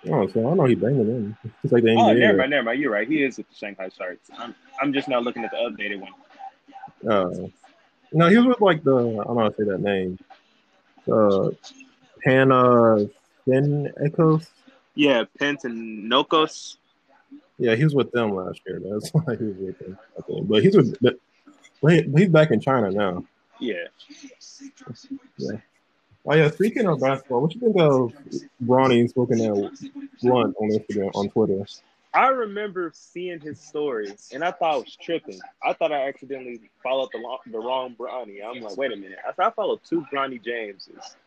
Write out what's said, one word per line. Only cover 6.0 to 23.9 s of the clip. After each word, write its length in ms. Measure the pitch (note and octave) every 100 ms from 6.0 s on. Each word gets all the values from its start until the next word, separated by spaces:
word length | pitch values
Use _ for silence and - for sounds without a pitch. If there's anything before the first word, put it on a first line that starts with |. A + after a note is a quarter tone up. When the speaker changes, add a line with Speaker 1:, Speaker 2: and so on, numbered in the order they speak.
Speaker 2:
one. 100 | G2 F#2 _ - - _ _ - - _ -
Speaker 1:
Uh, 380 | G#2 F2+ F2+ F#2 _ _ _ _ _ _
no, 140 | D#3 E3+
he 80 | G#3+
was 80 | B3
with, 140 | A#3+
like, 220 | G3+ D#3+
the, 120 | C#3 C3
I 60 | A#2+ A2 G#2
don't 100 | A#2+
know 40 |
how 60 | G#2+
to 60 | -
say 60 | G2+
that 160 | F#2
name. 360 | G2+ G2 F#2 F#2 - - _ _ _ _ _ _ -
Uh, 380 | A2+ G#2 G2 G2+ - - - - _ _ _ -
Panathinaikos? 2250 | C3 C3+ B2+ B2 A#2+ A#2 A2 G#2 - _ _ - C3 C#3+ D3 C#3+ - D3 D#3 D#3+ D#3 D#3+ _ _ _ _ -
Speaker 2:
Yeah, 280 | C#3+ B2+ G#2+ _
Panathinaikos. 1400 | C#3+ C#3+ B2 A2+ A2+ A2 G#2 B2 D3+ E3 D#3 - - - _ _ _ _ _ - _ _
Speaker 1:
Yeah, 160 | B2 A2+
he 80 |
was 120 | D#3 C#3+
with 160 | A#2
them 240 | A#2+ A2+ F#2+
last 260 | F#2 F2+ -
year. 120 | F2+
That's 260 | F2+ G#2 -
<laughs> 40 |
why 220 | D#3 - A2+
he 60 | A2
was 120 | F#2
with 220 | F#2+ F2+
them, 180 | F#2 F#2 _ -
I 40 |
think. 240 | - - G2
But 160 | G#2+
he's 120 | F3+ G3
with, 200 | B2 -
but, 140 | B2 - _ _ _ _ _ _
but 100 | C#3+
he, 80 | E3+ C#3+ C#3
he's 140 | G3
back 220 | D#3 D#3
in 80 | G#2+
China 320 | A#2 C3+ G2+
now. 320 | G2 G2+ F2 E2+ _ _ _
Speaker 2:
Yeah. 260 | - F2+ E2+